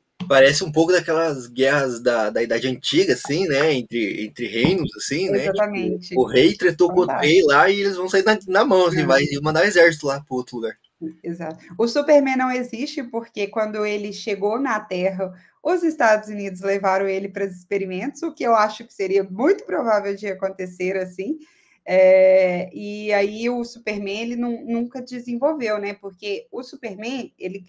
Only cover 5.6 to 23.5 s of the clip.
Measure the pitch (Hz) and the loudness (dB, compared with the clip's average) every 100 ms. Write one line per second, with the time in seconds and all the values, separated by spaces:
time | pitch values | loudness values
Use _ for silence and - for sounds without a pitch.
5.6 | 208 196 180 180 - 175 110 123 175 - | -2 -2 -4 -4 -4 -2 2 4 4 4
6.6 | 180 156 175 180 156 127 147 180 151 143 | 0 2 2 2 0 0 4 4 6 6
7.6 | 185 202 196 180 185 196 196 208 185 190 | 4 2 -2 -4 -2 2 2 0 2 2
8.6 | 247 190 175 156 147 135 143 143 151 156 | 4 4 4 2 2 2 2 -2 -2 2
9.6 | 202 185 165 151 143 139 - 127 120 120 | 4 6 6 4 -4 -4 -4 -6 -6 -8
10.6 | 113 - _ - 160 - 170 170 160 - | -8 -10 _ -14 -14 -12 -12 -10 -10 -14
11.6 | - - 233 285 294 294 269 254 254 254 | -10 -2 0 0 4 4 4 0 -2 -4
12.6 | 247 226 294 294 240 233 226 214 202 220 | -6 -8 -8 -8 -8 -8 -8 -8 -6 -4
13.6 | 214 214 208 208 208 190 226 190 208 233 | -4 -4 -4 -4 -6 -8 -6 -4 -2 -2
14.6 | 277 214 - 180 185 185 185 - _ _ | -2 -4 -4 -4 -2 -2 -8 -10 _ _
15.6 | - 359 330 311 226 214 208 208 196 180 | -2 0 0 2 2 2 0 -8 -8 -6
16.6 | 196 196 196 190 196 190 202 190 196 180 | -2 0 0 0 0 -2 -6 -6 -6 -8
17.6 | - 202 190 185 254 - 330 - 247 226 | -6 -6 -4 -6 -8 -8 -8 -4 2 2
18.6 | 214 - 233 - 190 196 190 190 294 403 | 2 -2 -14 -6 0 0 0 0 2 2
19.6 | - 359 233 208 196 202 208 185 190 190 | -2 -2 0 0 0 -6 -8 -6 -6 -6
20.6 | 185 180 185 190 180 180 196 320 - _ | -10 -6 -4 -4 -6 -8 -8 -8 -12 _
21.6 | _ _ - 185 185 190 190 190 185 175 | _ _ 0 6 8 8 8 6 4 0
22.6 | 180 208 208 208 208 202 202 214 233 | -6 -10 -10 -8 -2 0 0 -2 -4